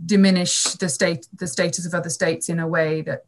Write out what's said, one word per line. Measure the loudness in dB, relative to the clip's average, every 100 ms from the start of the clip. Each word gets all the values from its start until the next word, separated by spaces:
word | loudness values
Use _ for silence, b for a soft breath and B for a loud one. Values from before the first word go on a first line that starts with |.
| 2
diminish | 6 6 4 2 -2 -2
the | -4 -4
state, | 0 0 -2 -8
the | -12 -8
status | -2 -2 -2 -4
of |
other | -4 -4
states | -2 0 0 -2
in | -2
a | 0
way | 2 2 0
that, | -4 -8